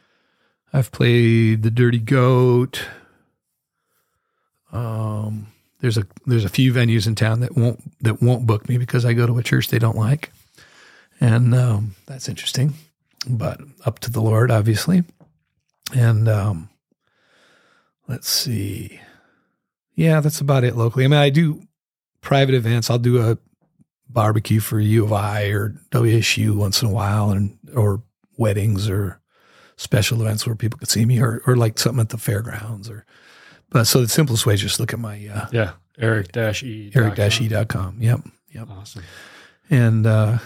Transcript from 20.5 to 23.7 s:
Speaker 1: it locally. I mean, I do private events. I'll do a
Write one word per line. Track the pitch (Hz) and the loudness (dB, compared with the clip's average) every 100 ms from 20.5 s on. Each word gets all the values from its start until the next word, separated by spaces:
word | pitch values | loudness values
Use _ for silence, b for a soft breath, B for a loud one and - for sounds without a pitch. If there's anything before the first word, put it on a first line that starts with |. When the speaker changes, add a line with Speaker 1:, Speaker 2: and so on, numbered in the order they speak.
| 139 | 2
Speaker 1:
it | 123 120 | 2 0
locally. | 117 123 | -2 2
I | 131 | 2
mean, | 147 | 4
I | 143 | 4
do | 139 165 151 - _ _ _ _ _ | 4 0 -2 -12 _ _ _ _ _
private | - 139 139 | 0 2 4
events. | 131 113 117 113 | 2 2 0 0
I'll | 117 | 0
do | 120 123 | 2 2
a | 113 117 - _ _ | 2 0 -6 _ _